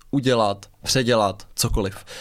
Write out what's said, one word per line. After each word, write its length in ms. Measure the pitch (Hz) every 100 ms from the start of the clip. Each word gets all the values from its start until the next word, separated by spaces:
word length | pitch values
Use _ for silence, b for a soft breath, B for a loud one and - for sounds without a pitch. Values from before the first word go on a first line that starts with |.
| -
udělat, 560 | 139 127 120 107 101 - _
předělat, 640 | - 135 120 117 101 95 -
cokoliv. 420 | - 117 110 95 - - B